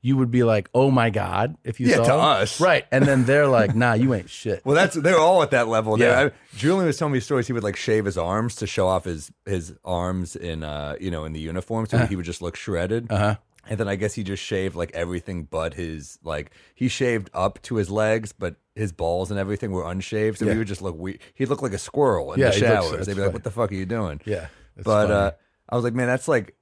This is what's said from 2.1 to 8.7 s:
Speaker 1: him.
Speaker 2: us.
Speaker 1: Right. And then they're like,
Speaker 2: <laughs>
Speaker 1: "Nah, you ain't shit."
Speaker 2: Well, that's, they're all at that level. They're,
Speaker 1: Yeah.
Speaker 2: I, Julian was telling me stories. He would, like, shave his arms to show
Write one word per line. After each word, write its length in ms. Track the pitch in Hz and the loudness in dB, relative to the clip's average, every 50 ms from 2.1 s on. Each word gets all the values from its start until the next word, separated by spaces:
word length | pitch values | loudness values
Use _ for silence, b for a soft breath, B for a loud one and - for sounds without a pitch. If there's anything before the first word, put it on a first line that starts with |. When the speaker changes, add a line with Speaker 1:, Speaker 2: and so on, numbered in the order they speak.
| 131 | 4
Speaker 1:
him. 60 | 156 | 6
Speaker 2:
us. 400 | 160 151 135 98 107 107 - - | 4 4 4 4 2 0 0 2
Speaker 1:
Right. 240 | 165 185 165 139 - _ | 4 4 4 2 2 _
And 160 | 123 135 143 | 2 4 4
then 180 | 143 139 131 123 | 4 4 4 4
they're 200 | 117 139 147 147 | 4 4 6 6
like, 300 | 139 127 117 107 98 - | 6 6 4 4 4 2
Speaker 2:
<laughs> 0 | |
Speaker 1:
"Nah, 160 | 113 123 120 | 2 4 4
you 200 | 113 110 123 135 123 | 4 4 4 2 2
ain't 140 | 98 80 - | 0 -4 -8
shit." 320 | - - - 110 98 - _ | -16 -10 -4 -4 -4 -4 _
Speaker 2:
Well, 80 | 131 143 | 2 4
that's, 220 | 165 190 185 - | 4 4 2 0
they're 240 | 165 139 175 190 165 | 0 2 4 6 6
all 240 | 156 170 190 180 151 | 6 6 6 4 4
at 80 | - | 4
that 160 | 143 123 120 113 | 2 2 2 2
level. 280 | 113 110 107 110 107 | 0 0 2 2 2
They're, 140 | 107 120 - - 127 143 | 4 4 4 6 4 2
Speaker 1:
Yeah. 60 | 143 - | 2 0
Speaker 2:
I, 220 | _ _ _ - | _ _ _ -10
Julian 300 | 101 110 151 185 190 180 | -2 0 2 2 2 2
was 100 | 160 139 - | 0 0 0
telling 140 | 170 151 139 | -2 -2 -2
me 60 | 127 | -2
stories. 260 | 107 - 147 131 117 | -2 0 -2 -2 0
He 60 | - | -2
would, 100 | 127 117 | -4 -2
like, 140 | 104 104 95 | -2 -4 -6
shave 300 | - - - 110 110 101 | -4 0 0 0 2 2
his 120 | 101 87 87 | 0 -2 -2
arms 380 | 82 87 95 107 113 120 - | -2 0 0 0 -2 -2 -4
to 100 | - 110 | -6 -8
show 220 | 98 | -6